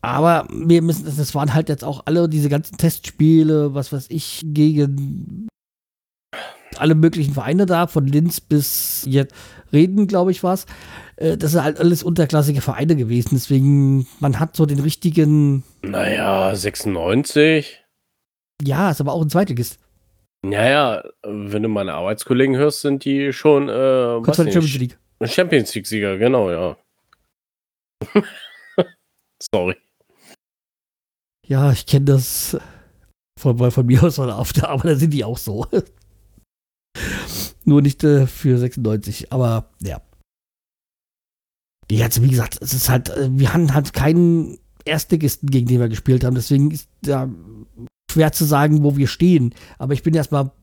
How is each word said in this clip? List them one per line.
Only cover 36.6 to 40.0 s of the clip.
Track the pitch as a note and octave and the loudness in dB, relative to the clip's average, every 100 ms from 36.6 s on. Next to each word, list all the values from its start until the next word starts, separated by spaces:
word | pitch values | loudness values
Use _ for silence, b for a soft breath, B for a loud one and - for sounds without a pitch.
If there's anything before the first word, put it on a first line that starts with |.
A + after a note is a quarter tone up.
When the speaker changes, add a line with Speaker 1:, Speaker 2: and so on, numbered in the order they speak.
| _ _ _ - B B B B B - - | _ _ _ -12 B B B B B -4 4
Speaker 1:
Nur | C#3+ | 4
nicht, | C#3+ C3+ | 4 2
äh, | D3+ C#3+ C3 | 2 4 2
für | - C#3+ B2 | 0 0 0
sechsundneunzig, | B2 - A2+ G#2+ G2+ G2+ - | 0 -4 -2 -2 -6 -12 -8
aber | C3 B2 A2+ - _ | -2 0 -2 -6 _
ja. | G2 - | -12 -12